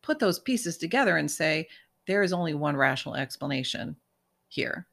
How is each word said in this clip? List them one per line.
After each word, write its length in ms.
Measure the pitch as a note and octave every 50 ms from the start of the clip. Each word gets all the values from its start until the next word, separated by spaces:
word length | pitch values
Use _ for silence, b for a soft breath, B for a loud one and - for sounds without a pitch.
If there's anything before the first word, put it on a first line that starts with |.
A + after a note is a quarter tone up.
put 160 | - - D#4
those 220 | D4+ A#3 F#3+ E3+ -
pieces 380 | - - B3+ A3+ - F3 E3
together 380 | - E3 E3 - C4 C#4 G3+ F3
and 120 | D#3+ D3 D3
say, 380 | - - D#3+ D#3 D#3 D#3 E3 B B B B B B _ _
there 160 | - F#3+ G3+ G3+
is 100 | F3 F#3
only 220 | F3 F3 E3 D3+
one 200 | D3 D3+ D3 C#3+
rational 400 | C#3 C3+ C3+ C3 C3 - C#3 -
explanation 800 | C3 C3+ B2+ - - C#3+ C#3+ C#3 C3 B2+ - - - - - D#3 _ _ _ _ _ _ _ _ _ _
here. 400 | _ - D3 - - - - F3 _